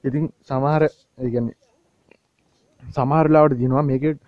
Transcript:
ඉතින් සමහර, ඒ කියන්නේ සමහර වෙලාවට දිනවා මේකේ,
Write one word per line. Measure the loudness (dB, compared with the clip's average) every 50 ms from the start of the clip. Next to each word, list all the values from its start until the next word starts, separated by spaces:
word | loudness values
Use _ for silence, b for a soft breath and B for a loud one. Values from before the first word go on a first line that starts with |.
| -8
ඉතින් | -6 -4 -4 -6 -6 -8 _ _
සමහර, | -8 -6 -4 -2 0 0 0 0
ඒ | 0 -2 _ _ _ _ -8 -8 -4
කියන්නේ | -4 -4 -4 -6 -8 _ _ _ _ _ _ _ _ _ _ _ _ _ _ _ _ _ _ _ _ _ _ _ _ _ -20
සමහර | -8 -4 -2 0 0 2 2 2
වෙලාවට | 4 6 6 6 4 2
දිනවා | 0 0 0 0 0
මේකේ, | 0 0 -2 -2 -2 -4 -4 -6 _